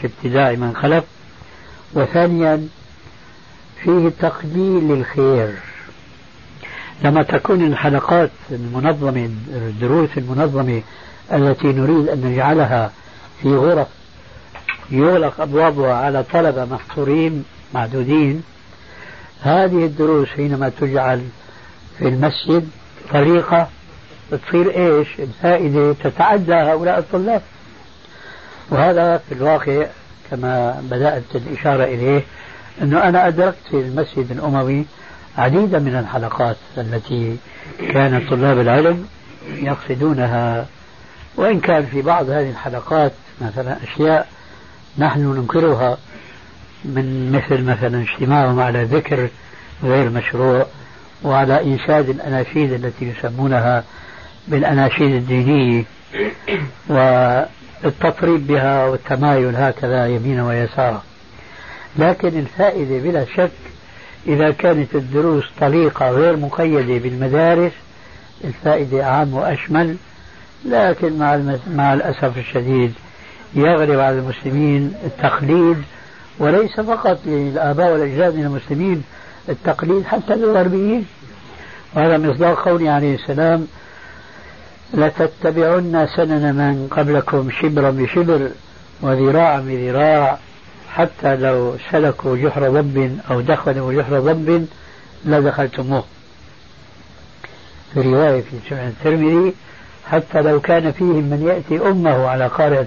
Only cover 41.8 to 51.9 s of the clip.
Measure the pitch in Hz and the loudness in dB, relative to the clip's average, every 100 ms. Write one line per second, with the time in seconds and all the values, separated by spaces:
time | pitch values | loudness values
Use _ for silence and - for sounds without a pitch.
41.8 | 135 139 139 170 135 147 135 113 135 123 | 0 -2 0 0 0 -2 -2 -6 -10 -10
42.8 | - 156 139 - - - 117 113 123 - | -2 0 0 -2 -16 -12 -8 -6 -8 -8
43.8 | 123 - 156 156 - - - - - - | -8 0 2 2 0 -12 -20 -20 -20 -20
44.8 | - 143 151 147 143 135 120 160 165 120 | -10 -2 0 0 -2 -2 -2 2 2 2
45.8 | 127 127 - - - - - - - - | 0 -2 -10 -20 -20 -20 -20 -20 -20 -16
46.8 | 139 131 131 131 127 139 - 131 127 113 | -8 -4 -4 -4 -2 -2 0 0 0 -2
47.8 | 123 120 110 - 131 143 131 123 123 120 | -2 -2 -4 -4 0 2 2 2 0 0
48.8 | 113 156 - 139 123 - - - - - | 0 -2 0 -2 -4 -8 -20 -20 -20 -6
49.8 | 131 135 123 120 - 120 131 127 135 - | 0 2 2 -2 -4 0 2 2 0 -6
50.8 | - - - - 143 135 135 139 143 131 | -20 -20 -20 -8 0 2 2 2 2 -2
51.8 | - | 2